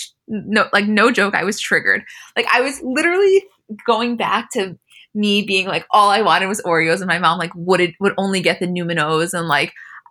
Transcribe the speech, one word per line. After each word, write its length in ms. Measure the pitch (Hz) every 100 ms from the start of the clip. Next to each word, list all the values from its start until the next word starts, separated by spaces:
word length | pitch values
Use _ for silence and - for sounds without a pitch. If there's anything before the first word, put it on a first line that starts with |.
| - _ -
no, 400 | 214 170 214 -
like, 160 | 202 208
no 220 | 214 226
joke, 220 | 233 196
I 100 | 175
was 160 | 180 220
triggered. 440 | - 165 - 98 - - - -
Like, 120 | 226
I 80 | 240
was 180 | 269 269
literally 640 | 254 262 330 370 403 392 - _ _ 214 -
going 300 | 220 240 233
back 340 | 185 208 233
to 240 | 240 190 165 _ - - 208
me 260 | 208 202
being 240 | 180 190 185
like, 200 | 165 -
all 200 | 214 202
I 100 | 202
wanted 260 | 196 170 190
was 140 | -
Oreos, 400 | 175 165 160 185
and 60 | 185
my 100 | 170
mom, 220 | 170 180
like, 120 | 170 175
would, 380 | 175 180 175 -
would 140 | 196 190
only 240 | 196 190
get 180 | 165 185
the 80 | 180
Numinos, 680 | 180 170 165 151 160 175
and, 140 | 180 165
like, 260 | 143 - - - - -